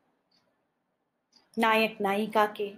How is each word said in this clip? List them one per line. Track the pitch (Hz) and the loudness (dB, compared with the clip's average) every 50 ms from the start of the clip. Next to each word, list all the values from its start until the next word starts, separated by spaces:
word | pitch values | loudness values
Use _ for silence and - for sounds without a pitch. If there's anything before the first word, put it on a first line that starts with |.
| _ _ _ _ _ _ _ _ _ _ _ _ _ _ _ _ _ _ _ _ _ _ _ _ _ _ _ _ _ _ _ 226 | _ _ _ _ _ _ _ _ _ _ _ _ _ _ _ _ _ _ _ _ _ _ _ _ _ _ _ _ _ _ _ 0
नायक | 226 220 220 220 220 214 220 - | 2 2 4 2 2 0 -2 -4
नायिका | 202 196 196 208 220 214 - 220 214 | -2 -2 -2 -2 -2 0 2 2 2
के | 214 214 - 208 202 202 | 2 -2 -6 -10 -10 -12